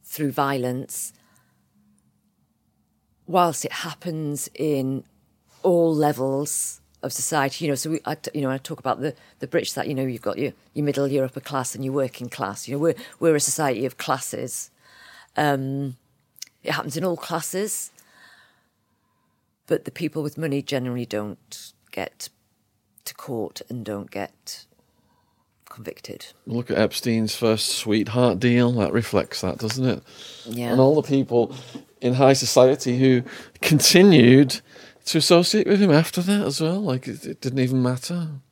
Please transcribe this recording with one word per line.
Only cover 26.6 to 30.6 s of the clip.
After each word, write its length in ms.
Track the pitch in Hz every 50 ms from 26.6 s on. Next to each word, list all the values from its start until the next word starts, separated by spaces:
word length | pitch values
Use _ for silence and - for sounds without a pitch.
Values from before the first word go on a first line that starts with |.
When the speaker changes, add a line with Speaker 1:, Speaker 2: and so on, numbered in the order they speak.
| 120 -
Speaker 2:
at 80 | -
Epstein's 580 | 82 110 101 - - - 123 113 113 110 107 -
first 340 | - 120 110 110 107 - -
sweetheart 680 | - - - 110 104 110 101 - 107 123 123 123 92 92
deal. 320 | 120 123 120 120 120 120 123
That 180 | 117 101 73 87
reflects 480 | 117 113 - - 98 - - - -
that, 160 | - 92 -
doesn't 280 | - 113 110 117 131 127
it? 180 | 127 107 - - - - - - - - - -
Speaker 1:
Yeah. 260 | 117 110 120